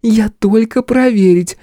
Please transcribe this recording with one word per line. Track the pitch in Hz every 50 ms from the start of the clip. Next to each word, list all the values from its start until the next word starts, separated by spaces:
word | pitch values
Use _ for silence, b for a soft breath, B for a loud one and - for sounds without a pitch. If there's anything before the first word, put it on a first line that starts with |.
Я | - 233 214 220 214 208
только | - _ - 202 202 220 226 226 - 254
проверить! | 247 - 247 254 254 254 240 208 190 185 175 175 180 175 - _